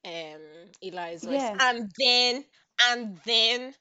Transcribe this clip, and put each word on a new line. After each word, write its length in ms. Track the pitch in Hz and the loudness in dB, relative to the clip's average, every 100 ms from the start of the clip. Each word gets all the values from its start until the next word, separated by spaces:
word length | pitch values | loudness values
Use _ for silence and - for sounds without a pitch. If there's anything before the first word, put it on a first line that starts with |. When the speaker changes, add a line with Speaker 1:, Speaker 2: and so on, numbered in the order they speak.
| 185 | -12
Speaker 1:
um, 360 | 165 156 156 156 160 170 _ | -12 -12 -16 -20 -20 -20 _
Eli's 440 | 190 180 170 170 226 | -14 -12 -12 -10 -4
voice. 180 | 277 | -2
Speaker 2:
Yeah. 140 | 247 202 | -2 2
Speaker 1:
And 320 | 254 240 214 - | 2 2 -6 0
then, 480 | 254 247 247 247 277 _ _ - 247 | 2 4 2 0 -8 _ _ 2 2
and 300 | 240 226 180 226 | 2 -6 -10 0
then 480 | 226 226 247 254 269 | 2 2 0 -4 -14